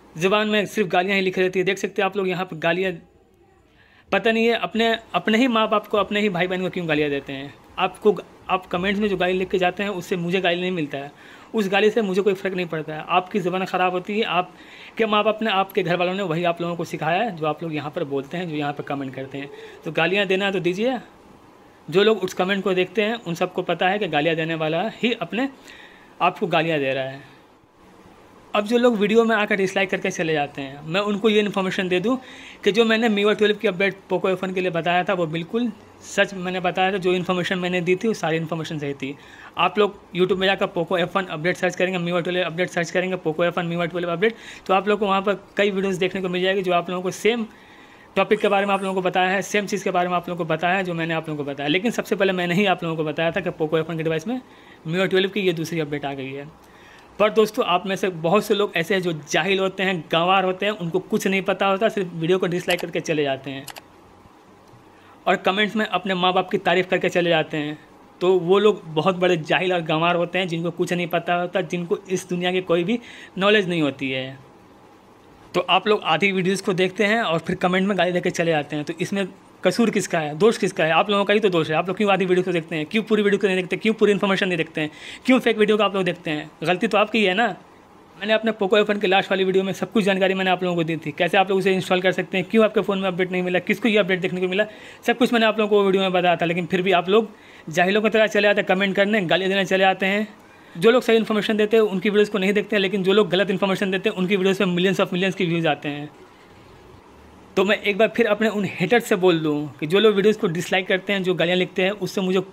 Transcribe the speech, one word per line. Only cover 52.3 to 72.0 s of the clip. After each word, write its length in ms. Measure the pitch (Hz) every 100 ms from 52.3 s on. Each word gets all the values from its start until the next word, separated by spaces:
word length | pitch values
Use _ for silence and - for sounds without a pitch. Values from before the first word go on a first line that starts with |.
मैंने 220 | 185 175 170
ही 100 | 202
आप 160 | 175
लोगों 120 | 170 160
को 80 |
बताया 280 | 156 147 165
था 100 | 196
कि 80 | 175
Poco 260 | 160 156 160
एफ़ 80 | 160
वन 100 | 165
के 60 |
डिवाइस 240 | 160 160 165
में 120 | 254 - - - - 160
मीवा 180 | 175 190
ट्वेल्व 240 | 185 190
की 120 | 208
ये 120 | 185
दूसरी 260 | 165 156 170
अपडेट 260 | 147 147 139
आ 80 |
गई 180 | 139 131
है। 160 | 139 147 - - - - - - -
पर 100 | 208
दोस्तों, 340 | 202 214 - 214
आप 200 | 180 190
में 80 | 190
से 140 | 196 170
बहुत 200 | 165 208 208
से 80 |
लोग 180 | 202 202 170
ऐसे 180 | 170
हैं 80 | 196
जो 100 | 175 156 147
जाहिल 300 | 170 175 190
होते 240 | 190 190
हैं, 160 | 190 185 -
गंवार 320 | 165 175 190
होते 220 | 185 180 202
हैं, 80 |
उनको 260 | 214 170 185
कुछ 240 | - 214 202
नहीं 140 | 190
पता 240 | 185 190 196
होता, 220 | 190 220
सिर्फ 220 | 214 180
वीडियो 240 | 170 160 185
को 80 | 185
डिसलाइक 320 | 175 175 175
करके 200 | 175 175
चले 240 | 156 151
जाते 280 | 143 135 139
हैं 140 | 135 147 - - - - - - - - - - - - - - - 190
और 100 | 185
कमेंट्स 380 | 185 196 208 214
में 100 | 214
अपने 280 | 185 190
माँ 180 | 180 185
बाप 160 | 185 185
की 80 | 196
तारीफ़ 280 | 185 180 180
करके 220 | 180 180
चले 200 | 175 175
जाते 280 | 160 156 160
हैं। 200 | 147 151 - - - -
तो 100 | 180 185
वो 200 | 165 196
लोग 220 | 214 208 160
बहुत 280 | 156 180 180
बड़े 220 | 180 175
जाहिल 340 | 147 160 180
और 80 | 180
गंवार 320 | 165 156 170 175
होते 240 | 170 180
हैं, 80 | 190
जिनको 240 | 165 170
कुछ 220 | 165 175
नहीं 140 | 175 170
पता 280 | 170 170 175
होता, 260 | 180 190
जिनको 360 | 170 175 170 196